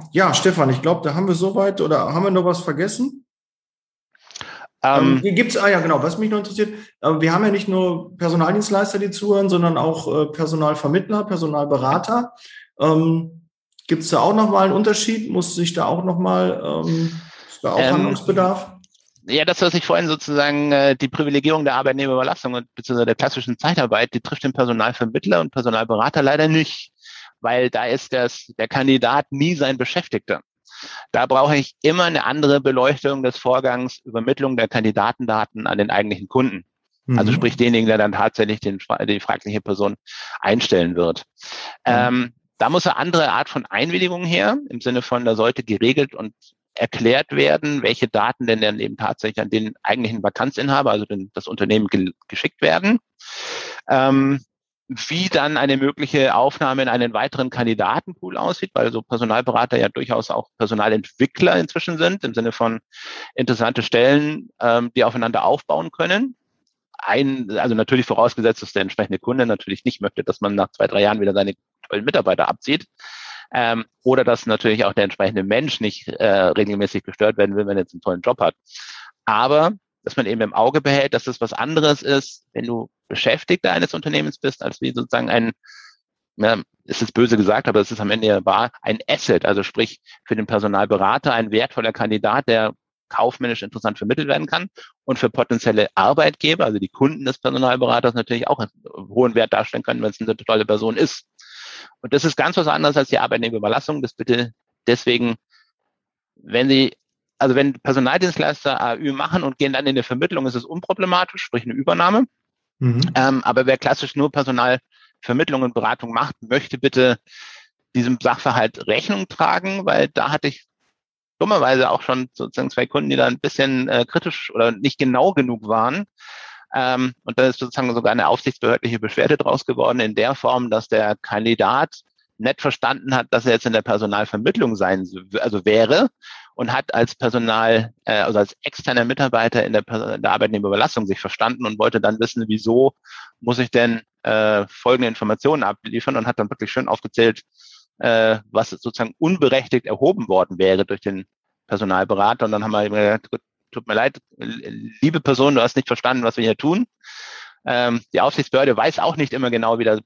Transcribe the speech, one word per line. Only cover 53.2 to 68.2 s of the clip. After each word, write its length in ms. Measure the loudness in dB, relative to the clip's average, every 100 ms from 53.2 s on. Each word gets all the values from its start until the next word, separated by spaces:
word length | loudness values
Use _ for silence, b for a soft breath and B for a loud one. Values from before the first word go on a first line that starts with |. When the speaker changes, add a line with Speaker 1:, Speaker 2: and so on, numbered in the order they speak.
| B B B B B B -2
Speaker 2:
Ähm, 560 | 2 4 4 2 0 -4 _ _ _ _
wie 420 | -12 -6 -4 -2
dann 280 | 0 0 0
eine 200 | 2 2
mögliche 580 | 0 -2 -2 2 2 4
Aufnahme 480 | 0 0 -2 0
in 60 | 0
einen 240 | 0 0
weiteren 360 | -2 -4 -4 -4
Kandidatenpool 880 | -2 -2 0 0 -2 -4 -12 -10 -4
aussieht, 340 | -4 -4 -4
weil 180 | 0 0
so 100 | -2
Personalberater 800 | -6 -4 0 0 0 0 0 2
ja 100 | 0
durchaus 400 | -2 -4 -4 -2
auch 200 | -6 -6 _
Personalentwickler 1000 | -2 0 2 0 -2 -2 -2 2 2 2
inzwischen 420 | 0 -4 -6 -2
sind, 260 | 0 0
im 100 | -4
Sinne 180 | -4 -4
von 280 | -2 -2 -2 -10 B B B B
interessante 480 | -4 -2 0 0 -2
Stellen, 680 | 0 4 6 4 2 -4 -10 _
ähm, 320 | 0 2 0 2
die 80 |
aufeinander 400 | 0 2 -2 0
aufbauen 480 | 0 0 0 -4 -4
können. 440 | -4 -2 0 -2 -6 _ _ _ _ _ -12
Ein, 520 | -2 0 0 -2 -4
also 220 | -2 0
natürlich 320 | 0 2 0 2
vorausgesetzt, 560 | 2